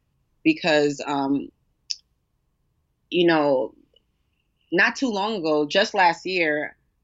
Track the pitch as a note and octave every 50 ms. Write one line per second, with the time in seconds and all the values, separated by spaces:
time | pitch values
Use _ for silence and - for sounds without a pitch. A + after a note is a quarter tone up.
0 | _ _ _ _ _ _ _ _ - D#3+ D#3 D#3 - F3 D3+ D3+ D3 D3 C#3 C#3
1 | - - D3 C#3 C#3 C3+ C#3+ C3+ - - _ _ _ _ _ _ _ - - -
2 | _ _ _ _ _ _ _ _ _ _ _ _ _ _ _ _ _ _ _ _
3 | _ - - F3 F3 E3+ E3 D#3 D3 D3 C3+ B2+ C3 - - _ _ _ _ _
4 | _ _ _ _ _ _ _ _ _ _ _ _ _ _ E3 F#3 G#3 A#3+ A#3+ -
5 | C#4 B3 G#3 F#3+ G3 A3 A3+ G3 D#3 D#3+ D3+ D3+ D3+ D3 C#3+ F#3+ G#3 - - G3+
6 | F3+ E3+ E3 - - F3 F#3 F3+ E3 D#3 D3 D3+ C#3+ - - _ _ _ _ _